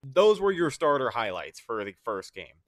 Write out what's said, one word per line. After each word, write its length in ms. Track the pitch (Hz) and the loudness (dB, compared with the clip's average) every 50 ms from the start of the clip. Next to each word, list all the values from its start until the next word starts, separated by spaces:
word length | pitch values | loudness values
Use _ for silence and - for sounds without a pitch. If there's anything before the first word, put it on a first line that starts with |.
Those 380 | - 135 131 175 202 214 214 185 | -18 0 2 6 6 6 6 4
were 120 | 196 202 | 2 -2
your 180 | 196 170 170 151 | 0 0 0 -2
starter 400 | 135 - 165 151 143 139 131 117 | -2 0 0 2 2 2 0 -2
highlights 480 | 107 117 113 101 90 87 76 76 - - | -2 -2 -4 -4 -4 -6 -10 -10 -14 -18
for 260 | _ - 113 107 101 | _ -8 -6 -6 -6
the 100 | 101 95 _ _ | -8 -10 _ _
first 300 | 117 107 95 92 - _ | -6 -6 -6 -8 -10 _
game. 280 | 95 87 80 _ 82 _ | -16 -18 -18 _ _ _